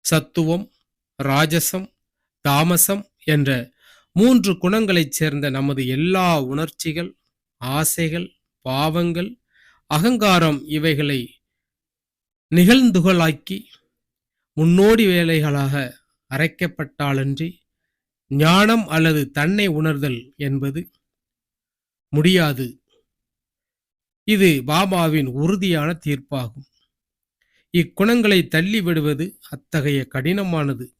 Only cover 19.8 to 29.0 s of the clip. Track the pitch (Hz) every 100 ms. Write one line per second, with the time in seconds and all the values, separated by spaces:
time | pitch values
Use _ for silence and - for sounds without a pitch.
19.8 | 156 147 139 120 127 _ 143 135 139 143
20.8 | 175 _ _ _ _ _ _ _ _ _
21.8 | _ _ _ 143 160 185 156 131 127 -
22.8 | _ _ _ _ _ _ _ _ _ _
23.8 | _ _ _ _ - 208 190 143 123 151
24.8 | 196 185 165 156 135 127 160 196 190 165
25.8 | 151 170 151 143 - 139 120 123 139 _
26.8 | _ _ _ _ _ _ _ _ _ 175
27.8 | 170 - 202 240 214 196 160 160 180 220
28.8 | 175 160